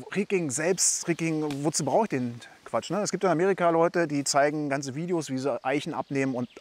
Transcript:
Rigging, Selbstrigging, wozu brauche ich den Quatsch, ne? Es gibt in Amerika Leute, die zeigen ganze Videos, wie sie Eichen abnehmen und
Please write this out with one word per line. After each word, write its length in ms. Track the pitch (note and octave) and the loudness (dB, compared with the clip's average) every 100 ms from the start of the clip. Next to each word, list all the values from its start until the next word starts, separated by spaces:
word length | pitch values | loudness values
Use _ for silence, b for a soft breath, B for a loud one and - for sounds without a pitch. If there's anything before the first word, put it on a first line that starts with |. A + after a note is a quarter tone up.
| B2+ | -6
Rigging, 360 | F#3 G#3 G3 D#3+ | -4 0 0 -2
Selbstrigging, 1120 | B2 D#3+ F#3 - - - E3 E3 D#3 D3+ C#3 | 0 0 2 0 0 -2 -2 0 0 -2 -2
wozu 200 | D3+ - | -2 0
brauche 200 | C3+ D#3+ | 2 2
ich 60 | A3 | 2
den 300 | C3+ B2 A#2+ B B | 0 -4 -8 B B
Quatsch, 260 | - A#2 - | -6 -4 -2
ne? 100 | F3+ | -2
Es 100 | G3 | -2
gibt 140 | F#3 | 0
in 60 | F#3+ | 2
Amerika 400 | D#3 F#3+ F#3+ E3+ | 4 2 4 4
Leute, 360 | E3 E3+ F3+ E3 | 4 4 2 0
die 160 | C#3+ | 0
zeigen 460 | C#3 C#3+ C#3+ D3+ D3 | 0 4 4 2 -2
ganze 260 | C#3 C#3 | -4 -4
Videos, 340 | C3 F3 E3+ D3 | -6 -2 -2 -2
wie 80 | C3 | -2
sie 260 | C3+ A#2 | -2 -2
Eichen 280 | C3 C#3+ E3+ | -2 -2 -2
abnehmen 440 | B2 - C#3 C3+ B2+ | -6 -4 -2 0 -2
und 120 | B2 - | -6 -4